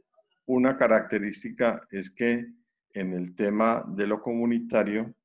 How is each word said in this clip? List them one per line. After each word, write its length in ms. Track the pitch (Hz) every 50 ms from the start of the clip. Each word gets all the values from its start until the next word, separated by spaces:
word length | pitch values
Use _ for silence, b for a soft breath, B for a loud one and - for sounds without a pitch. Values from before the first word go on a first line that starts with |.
| _ _ _ _ _ _ _ _ _
una 320 | - 127 127 123 127 135 -
característica 1080 | 131 117 110 110 - - - 107 101 104 101 - - 117 113 - 123 117 107 - - _
es 180 | - 98 92 95
que 340 | - - 120 117 120 120 120 - - _ _ _ _ _ _ _ -
en 200 | 101 95 92 92
el 220 | 90 90 90 90
tema 480 | - 107 101 104 107 113 113 113 117 - -
de 200 | 92 98 101 101
lo 120 | 107 107
comunitario, 920 | - 123 117 117 117 120 120 117 120 117 - 113 104 101 104 110 113 127 - _ _